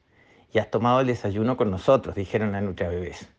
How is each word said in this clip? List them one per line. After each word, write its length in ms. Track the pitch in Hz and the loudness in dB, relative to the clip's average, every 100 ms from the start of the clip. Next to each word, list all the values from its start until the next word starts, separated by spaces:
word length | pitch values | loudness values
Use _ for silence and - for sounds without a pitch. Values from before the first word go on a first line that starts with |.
| _ _ _ _ _ | _ _ _ _ _
Y 80 | 110 | -2
has 100 | 104 | 0
tomado 300 | 117 120 127 | 0 4 4
el 80 | 131 | 2
desayuno 480 | 117 107 101 110 127 | 0 -2 0 0 0
con 160 | 113 | 0
nosotros", 440 | 92 113 135 - 92 | 0 4 4 2 -6
dijeron 360 | 95 110 107 | -2 -2 0
las 120 | 98 | -2
nutria 260 | 101 87 87 | -4 -4 -4
bebés. 400 | 87 90 - - | -4 -6 -10 -18